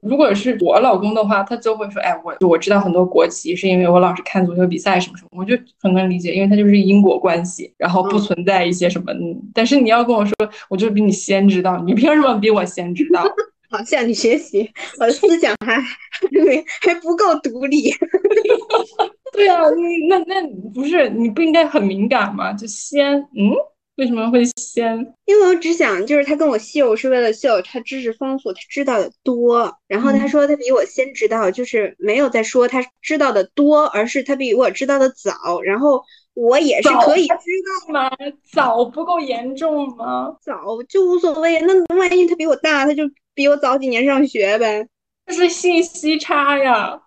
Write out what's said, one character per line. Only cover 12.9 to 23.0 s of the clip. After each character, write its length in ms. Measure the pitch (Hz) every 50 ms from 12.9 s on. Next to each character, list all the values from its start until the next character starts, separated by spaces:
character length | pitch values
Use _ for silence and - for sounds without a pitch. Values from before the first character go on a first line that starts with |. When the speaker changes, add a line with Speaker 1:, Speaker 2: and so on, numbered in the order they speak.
| 175
Speaker 1:
知 100 | - 302 320
道？ 120 | 349 349 349 415 - - -
Speaker 2:
<laughs> 200 | - _ _ _ _
好， 100 | - 208 233
向 240 | - 320 285 240
你 60 | 226 226
学 240 | - - 226 240
习， 320 | 302 - - - 202 220 - _ - - - - -
我 80 | -
的 40 | 233
思 280 | 285 - - - 339 339
想 160 | 330 233 202 - 214
还， 160 | 240 226 202
<laughs> 0 |
还 640 | - - - - - - - - - - 277 359 311
没， 180 | 320 254 311 311 - - -
还 120 | - 359 339 339
不 140 | 339 320 349
够 180 | 330 427 381 311 302
独 240 | - 285 220 247 262
立。 260 | 277 277 302 285 - - - - 330 - 381 - 381 415 427 - 403 - 453
<laughs> 720 | - - - 453 - - - - - - _ _ _ 523 -
Speaker 1:
对 140 | 415 403
啊， 160 | 392 359 339 330 302 302 339 339 339 349 339 302
那， 120 | 330 381 370 330
那 200 | 330 381 392 339 294 220 180 190 214
不 140 | - 254 269
是， 240 | 294 339 349 277 233
你 180 | 208 220 233 233
不 120 | 208 -
应 100 | 330 320
该 140 | 311 339 320
很 160 | 294 294 311 202
敏 240 | 196 190 196 208
感 240 | 240 254 240 202 202 208
吗？ 180 | 190 - 190 202
就 140 | 202 220
先， 480 | 226 - - - - 285 285